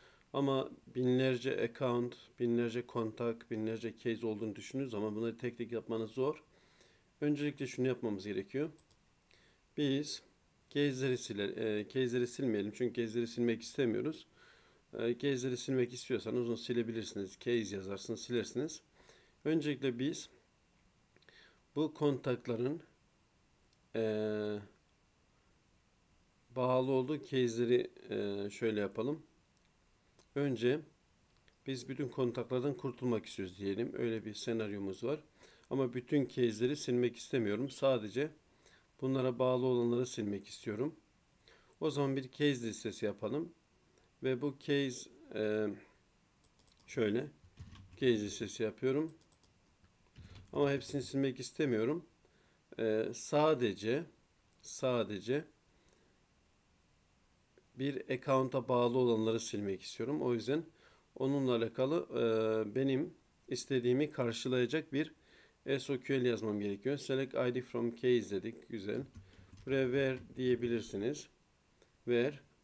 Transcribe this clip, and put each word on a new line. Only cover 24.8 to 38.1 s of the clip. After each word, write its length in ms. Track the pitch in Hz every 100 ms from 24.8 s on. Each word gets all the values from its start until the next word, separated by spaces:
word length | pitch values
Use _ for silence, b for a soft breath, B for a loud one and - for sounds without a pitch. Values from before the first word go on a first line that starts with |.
| _ _ _ _ _ _ _ _ _ _ _ _ _ _ _ _ - 120
bağlı 360 | 127 127 131
olduğu 320 | 131 127 156
case'leri, 680 | - 131 123 113 117 123 - - -
e, 400 | 104 101 101 101
şöyle 300 | - 113 104
yapalım. 440 | 98 - 120 156 - _ _ _ _ _ _ _ _ _ - 139
Önce 440 | 143 120 120 147 147 _ _ _ _ _ _ _ -
biz 220 | 131 -
bütün 200 | 135 135
kontaklardan 680 | - 127 123 117 127 139 139
kurtulmak 480 | 139 120 127 113 -
istiyoruz 340 | - 95 90
diyelim. 320 | 98 98 117 -
Öyle 280 | 120 113 107
bir 80 |
senaryomuz 720 | 101 - 117 107 101 98 92
var. 200 | 117 151 - B B B B
Ama 240 | 139 131
bütün 340 | 123 123 151 127
case'leri 480 | - 120 107 127 147
silmek 400 | - 123 120 123
istemiyorum. 540 | - 135 107 104 135
Sadece 640 | - 135 127 104